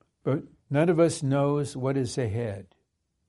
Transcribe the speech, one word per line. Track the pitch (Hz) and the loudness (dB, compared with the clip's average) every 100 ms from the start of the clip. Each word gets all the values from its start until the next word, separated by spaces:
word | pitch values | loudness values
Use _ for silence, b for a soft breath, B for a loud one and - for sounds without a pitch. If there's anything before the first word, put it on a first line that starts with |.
| _ _ | _ _
But | 139 143 - _ - | -4 -2 -4 _ -4
none | 143 170 | 0 2
of | 165 | 4
us | 165 - | 4 2
knows | 135 139 143 147 139 135 | 0 2 2 0 -2 -4
what | 131 139 | -2 -2
is | 120 - | -2 -2
ahead. | 113 113 113 98 - _ _ _ _ _ | -4 -4 -6 -8 -14 _ _ _ _ _